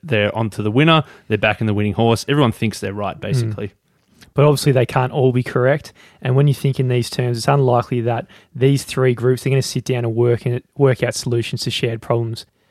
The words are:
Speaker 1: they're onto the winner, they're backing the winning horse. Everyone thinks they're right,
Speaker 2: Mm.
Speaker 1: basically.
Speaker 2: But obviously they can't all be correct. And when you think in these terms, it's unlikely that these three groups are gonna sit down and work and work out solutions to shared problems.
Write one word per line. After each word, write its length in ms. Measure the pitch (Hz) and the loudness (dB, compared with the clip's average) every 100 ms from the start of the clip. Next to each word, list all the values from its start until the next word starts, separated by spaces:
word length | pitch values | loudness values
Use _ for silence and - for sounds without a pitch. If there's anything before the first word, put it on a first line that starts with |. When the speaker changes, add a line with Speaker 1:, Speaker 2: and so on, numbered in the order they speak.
Speaker 1:
they're 320 | 156 110 104 110 | -2 0 2 0
onto 240 | 113 - | -4 -4
the 80 | 107 | -2
winner, 340 | 120 160 160 - - - | 2 4 4 2 -10 -4
they're 120 | 104 | 0
backing 260 | 107 104 110 | 0 0 0
the 80 | |
winning 200 | 104 107 | 0 0
horse. 300 | 95 117 113 - | 2 2 2 0
Everyone 220 | 143 123 | 0 0
thinks 280 | - 113 - | 0 -4 -4
they're 140 | 101 | -8
right, 240 | 101 98 - | -6 -8 -8
Speaker 2:
Mm. 40 | |
Speaker 1:
basically. 500 | 104 127 113 104 104 - _ _ _ _ - - | -4 -2 -2 -6 -10 -14 _ _ _ _ -6 2
Speaker 2:
But 100 | 147 | 4
obviously 280 | 139 151 | 4 2
they 120 | 127 117 | 2 2
can't 260 | 135 127 | 0 -2
all 200 | 147 131 | 0 2
be 100 | 123 | 2
correct. 500 | 123 127 127 147 - - - _ | -2 0 2 0 -4 -20 -20 _
And 140 | 127 131 | -2 2
when 120 | 147 | 2
you 60 | |
think 260 | 131 139 131 | 2 -2 -2
in 80 | 127 | 0
these 220 | 123 117 | 0 -2
terms, 300 | - 123 120 | -4 -2 -2
it's 80 | 143 | 0
unlikely 540 | 143 127 120 - 123 | 2 4 2 0 -2
that 260 | 117 117 - - _ | -2 -4 -6 -20 _
these 300 | - 131 139 | 0 2 2
three 320 | - - 131 117 | -2 0 0 2
groups 280 | 123 127 135 | 0 0 0
are 20 | |
gonna 140 | 135 | -2
sit 220 | - 131 - | -2 -6 -4
down 200 | 123 117 | -4 -2
and 80 | |
work 320 | 113 120 117 123 | 0 2 2 -2
and 160 | 120 - - | -6 -8 0
work 240 | 135 123 | 2 2
out 140 | 120 - | -2 -4
solutions 480 | 127 117 - 120 | -4 -4 -4 -6
to 80 | 123 | -6
shared 320 | - 120 113 | -4 -4 -6
problems. 420 | - 120 113 113 - _ _ | -4 -2 -2 -8 -14 _ _